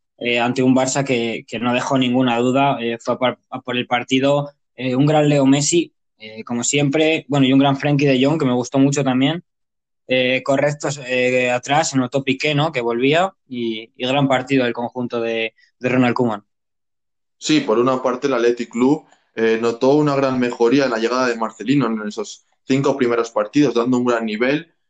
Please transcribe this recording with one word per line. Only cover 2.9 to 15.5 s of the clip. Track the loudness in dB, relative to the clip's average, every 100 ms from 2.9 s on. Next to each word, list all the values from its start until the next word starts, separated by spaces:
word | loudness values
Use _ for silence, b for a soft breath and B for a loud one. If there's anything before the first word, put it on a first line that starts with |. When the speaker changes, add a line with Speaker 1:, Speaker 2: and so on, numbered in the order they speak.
| -6
Speaker 1:
fue | -6
a | -2
por, | -2 -4 _
a | -14
por | -8 -6
el | -4
partido, | -4 0 0 2 0 -2 -10 _ -10
eh, | -4
un | 0 2
gran | 4 4
Leo | 4
Messi, | 4 2 2 0 -2 _ _ _
eh, | -18 -14
como | -8 -6
siempre, | -2 0 0 2 2 0 -2
bueno, | 0 4
y |
un | 4
gran | 4 2
Frenkie | 0 2 2
de | 2
Jong, | 2 2
que | 0
me |
gustó | 0 -2 2
mucho | 2 2
también, | 0 0 0 -2 -8 _ _ _ _ _ -4
eh, | 0 0 -2
correctos, | 0 0 0 -2 -6 -6 -4
eh, | 0 0 2 0
atrás, | -2 0 0 0
se | 0
notó | -2 -2
Piqué, | -2 -2 0
¿no? | 0 0
que | -2
volvía, | -2 0 2 2 0 -4 -14
y, | -8 -6 -6 -10
y | -8 -2
gran | 0 2
partido | 0 0 0
del | 0
conjunto | -2 -8 -6 -6 -4
de, | -4 -4 -6